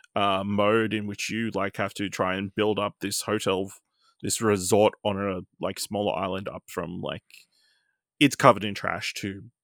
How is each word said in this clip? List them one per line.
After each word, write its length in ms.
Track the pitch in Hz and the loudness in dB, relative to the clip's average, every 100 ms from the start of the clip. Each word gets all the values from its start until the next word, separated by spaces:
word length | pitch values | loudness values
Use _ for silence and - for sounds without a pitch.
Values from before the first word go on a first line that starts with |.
| - | -6
uh, 280 | 104 101 95 101 | 0 2 2 0
mode 480 | 101 104 110 110 | 2 4 4 2
in 120 | 107 104 | -2 -4
which 220 | 101 - | -6 -6
you, 220 | 110 113 | -4 -4
like, 220 | 98 98 - | -2 -4 -2
have 160 | 98 | -4
to 140 | - 98 | -4 -4
try 280 | - 92 95 | -2 -2 -2
and 180 | 101 | -4
build 240 | - 107 104 | 0 2 2
up 160 | 104 - | -2 -4
this 220 | 95 - | -6 -4
hotel, 480 | - 107 - 95 98 - _ _ _ _ | -2 -2 0 0 -2 -10 _ _ _ _
this 180 | 98 - | -6 0
resort 540 | 110 101 90 104 107 - | 2 2 4 6 6 4
on 140 | 107 98 | -4 -2
a, 200 | 101 92 - - | -4 -4 -8 -8
like, 180 | 92 101 | -6 -6
smaller 340 | - 104 104 - | -6 -2 -2 -2
island 320 | 95 95 101 | -2 -4 -6
up 140 | 87 - | -12 -10
from, 340 | - 85 90 | -8 -8 -6
like, 220 | 71 73 _ - _ _ _ _ _ _ _ - | -8 -8 _ -20 _ _ _ _ _ _ _ 2
it's 160 | 143 - | 2 6
covered 280 | 135 101 | 6 6
in 80 | 104 | 0
trash 380 | 98 92 87 - | -4 -6 -4 -6
to, 280 | - 101 98 113 _ | -6 -8 -8 -14 _